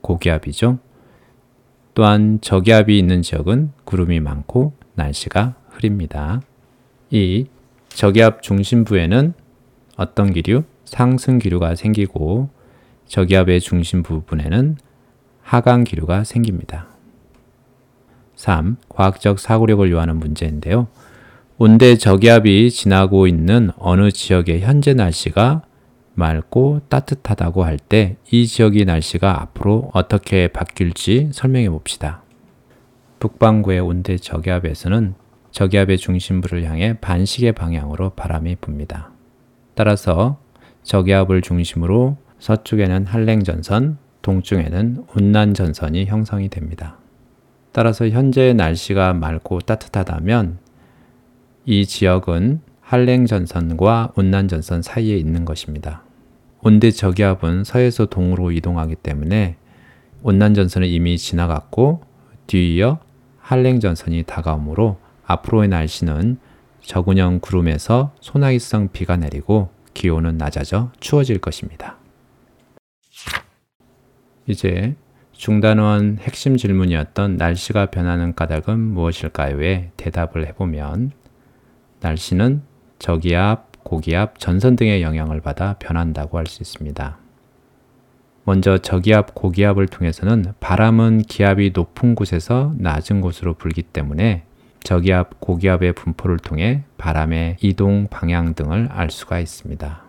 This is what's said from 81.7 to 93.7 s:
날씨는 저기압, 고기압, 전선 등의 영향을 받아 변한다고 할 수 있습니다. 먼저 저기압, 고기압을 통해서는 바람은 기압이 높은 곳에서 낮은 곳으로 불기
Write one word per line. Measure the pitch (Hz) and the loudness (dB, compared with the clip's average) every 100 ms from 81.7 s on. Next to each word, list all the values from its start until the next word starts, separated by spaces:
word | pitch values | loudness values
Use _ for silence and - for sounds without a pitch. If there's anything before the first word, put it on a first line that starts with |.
| _ _ _ | _ _ _
날씨는 | 85 80 - 90 117 143 - _ _ _ | -6 -6 -4 0 0 -2 -6 _ _ _
저기압, | - 82 85 85 101 113 _ - | -4 -2 0 0 0 -2 _ -20
고기압, | - 82 80 85 110 _ | -8 -8 -2 -2 -2 _
전선 | - 90 127 123 | -4 0 2 2
등의 | 113 101 | 2 0
영향을 | 82 78 78 78 | 0 -2 -4 -6
받아 | 73 71 95 101 | -6 -6 -6 -6
변한다고 | - 87 85 76 78 85 | -6 -4 -4 -6 -6 -6
할 | 80 | -8
수 | - | -12
있습니다. | - - 76 73 71 80 _ _ _ _ _ _ _ _ _ _ _ _ | -18 -14 -12 -10 -12 -12 _ _ _ _ _ _ _ _ _ _ _ _
먼저 | - 95 95 95 | 0 2 2 0
저기압, | - 92 98 107 104 | 0 -2 4 2 2
고기압을 | - 98 87 101 98 95 | -4 -4 0 0 2 -2
통해서는 | - 87 80 92 117 92 101 | -2 -4 -2 0 0 -2 -6
바람은 | - - 110 113 113 110 | -4 2 4 4 4 2
기압이 | 107 - 101 98 98 | 0 0 2 2 2
높은 | 92 85 - 120 | 0 -4 0 0
곳에서 | 113 101 87 - 123 143 151 | 0 -2 -4 -2 -2 -2 -4
낮은 | 90 76 - 101 | -4 -4 -2 -2
곳으로 | 92 85 87 | -2 -4 -6
불기 | 82 82 | -6 -6